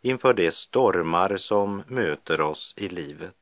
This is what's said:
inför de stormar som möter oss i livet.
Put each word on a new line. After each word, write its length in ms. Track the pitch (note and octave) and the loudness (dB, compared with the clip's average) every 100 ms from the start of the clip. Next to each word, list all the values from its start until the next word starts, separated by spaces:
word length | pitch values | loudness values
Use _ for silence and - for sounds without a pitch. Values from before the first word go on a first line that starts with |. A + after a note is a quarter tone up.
inför 340 | B2 C3 C3 | -2 2 4
de 160 | G#2+ E2+ | 4 2
stormar 840 | - - B2 B2 F2 E2 E2+ F#2+ G2 | 0 -2 2 4 2 0 2 2 0
som 460 | - G#2 G2+ G2 - | 0 0 0 -4 -8
möter 540 | B2+ G2 D2 - D#2+ | -4 -2 -4 -2 0
oss 340 | D#2 D2+ - - | 0 -2 -10 -10
i 120 | G2 | -10
livet. 460 | F2+ D2 D2+ F2 _ | -8 -12 -12 -16 _